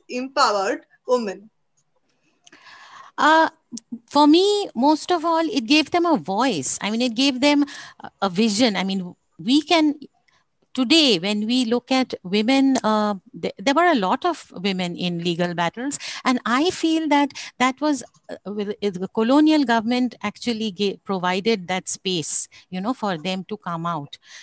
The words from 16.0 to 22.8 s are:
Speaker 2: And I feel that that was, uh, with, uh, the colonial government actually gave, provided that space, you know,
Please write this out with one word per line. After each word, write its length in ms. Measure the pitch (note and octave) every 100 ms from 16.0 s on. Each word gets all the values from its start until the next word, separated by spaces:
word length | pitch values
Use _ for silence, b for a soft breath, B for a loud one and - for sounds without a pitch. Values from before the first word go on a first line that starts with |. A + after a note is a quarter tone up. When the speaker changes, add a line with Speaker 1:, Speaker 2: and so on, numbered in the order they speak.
| B B
Speaker 2:
And 160 | B B3+ G#3+
I 240 | B3 F4+
feel 400 | - D#4+ D#4+ D#4+
that 240 | C#4+ C#4+ - B B
that 220 | B3+ C4
was, 220 | D4+ C4+ - _ -
uh, 80 | - G3
with, 240 | G#3 G3+ G3+
uh, 100 | G#3
the 180 | F3+ F#3+
colonial 560 | A3 A3+ C#4+ D#4 D#4 A#3+
government 500 | A#3 A3 B3 B3 -
actually 480 | G#3 - A#3+ A3 A3
gave, 320 | F3+ G3+ -
provided 640 | - F#3+ F3+ F#3 G#3+ A3 E3+
that 220 | F#3 -
space, 580 | - F#3+ F3+ - - - B B
you 100 |
know, 140 | F#3